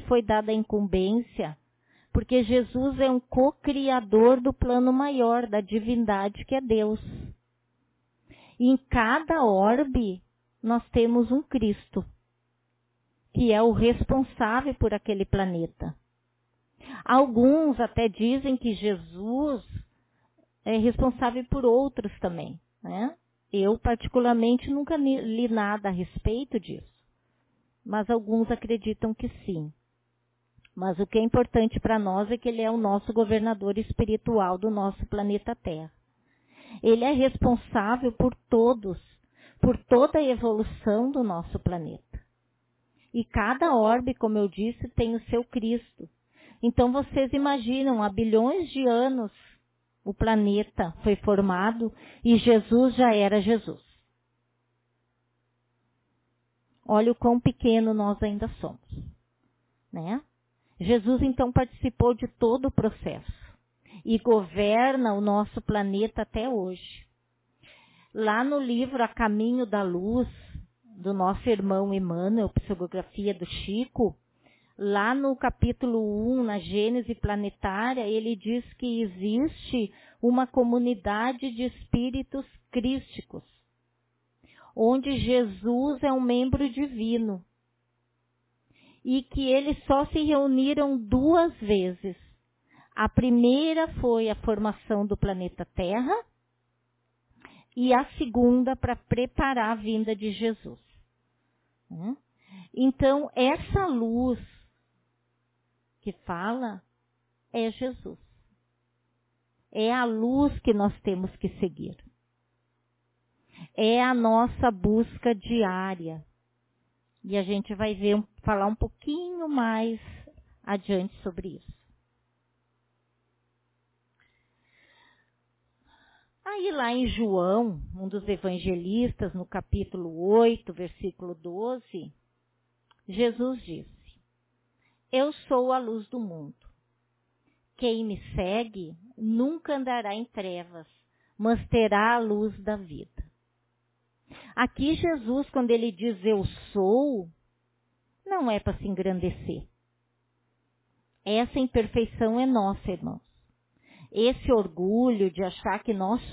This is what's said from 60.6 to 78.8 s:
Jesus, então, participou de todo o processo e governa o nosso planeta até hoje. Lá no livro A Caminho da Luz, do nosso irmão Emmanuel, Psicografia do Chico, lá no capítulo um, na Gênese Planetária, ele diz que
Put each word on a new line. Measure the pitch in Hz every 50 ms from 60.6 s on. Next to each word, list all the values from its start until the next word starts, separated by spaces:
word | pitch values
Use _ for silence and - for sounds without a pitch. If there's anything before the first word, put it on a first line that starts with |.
| _ _ _ _
Jesus, | 180 175 240 240 185 226 254 247
então, | 262 269 254 - 269 247 247
participou | - 254 254 - - - 262 - - - 240 247
de | 220 - 240
todo | - _ - 226 233 262 262
o | 269
processo | - - - 220 - - - 175 147 - - - - - - - - _ _ _ _ _ _ _ - 196 -
e | - 226 220
governa | - 240 226 214 196 165 156 190 208 202 214 226 247 269 269 262 254 226 202
o | 202
nosso | 208 208 202 208 208 202 - 269
planeta | - - 220 208 202 196 196 196 214 220 - - 214
até | - - 226 220 262
hoje. | 262 220 185 185 185 180 - - - - - _ _ _ _ _ _ _ _ _ _ _ _ - - _ _ _ _ _ _ _ _
Lá | 214 220 214 208 226 254
no | 277 294 285
livro | 269 247 240 233 254 254 269 254
A | 233 214
Caminho | - - 240 214 208 208 220 233 240 254 247
da | 208 202 208
Luz, | 202 185 175 175 180 208 226 247 247 - - - - - - - - - _ _ _
do | _ - 196 180 190 202
nosso | 196 185 185 196 - - 247
irmão | 226 196 196 196 190 190 196 202 196
Emmanuel, | 196 190 175 170 170 180 196 220 233 214 185
Psicografia | - - - - 208 165 180 170 - 185 175 - _ - 202 202 202
do | 180 180
Chico, | - - - - - 196 220 254 262 _ - 240 190 156 - _ _ _ _ _ _ _ _ _ _ _ -
lá | 196 202 202 202 202 220 254
no | 277 277 269 269 254
capítulo | - 247 - - - 233 240 - - 247 233 226 220 208 208 208 220 233
um, | 254 262 247
na | 226 208 208
Gênese | 165 165 185 208 208 220 240 247 226 190 226
Planetária, | - - - 208 202 208 202 - _ - 202 190 196 220 247 262 254 226
ele | 202 220 220 220 226 233
diz | 196 - 208 233 247 240 - -
que | _